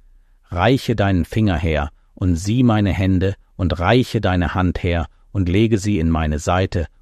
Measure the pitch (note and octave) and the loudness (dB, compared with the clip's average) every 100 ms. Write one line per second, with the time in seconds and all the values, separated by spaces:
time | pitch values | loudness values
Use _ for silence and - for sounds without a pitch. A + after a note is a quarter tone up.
0 | - - _ _ _ F2 G#2 C3 - A2 | -20 -20 _ _ _ 0 2 2 0 -2
1 | G2 F#2 - A2 G#2+ D#2+ E2 D2+ C#2+ - | 0 0 0 0 0 0 -2 -2 -4 -10
2 | _ - F#2+ E2 F#2+ A#2+ B2 G#2+ G2+ F2 | _ -6 -2 -2 0 0 2 2 0 0
3 | F#2+ F#2 F#2+ - _ - F2+ E2 F2 B2 | 0 0 0 -4 _ -6 -4 0 2 2
4 | A#2 A2+ G2+ F#2 D#2+ F#2 F2+ - F2+ E2+ | 2 -2 0 0 0 0 -2 -2 -2 -2
5 | D#2+ - _ G2+ F2 F#2+ A2+ A2 G#2 G#2 | -4 -10 _ -4 0 2 2 2 0 0
6 | D#2+ D#2+ D#2 D2+ F2+ F2+ F#2+ F2 D2+ - | 0 0 0 -2 0 0 0 -2 -6 -10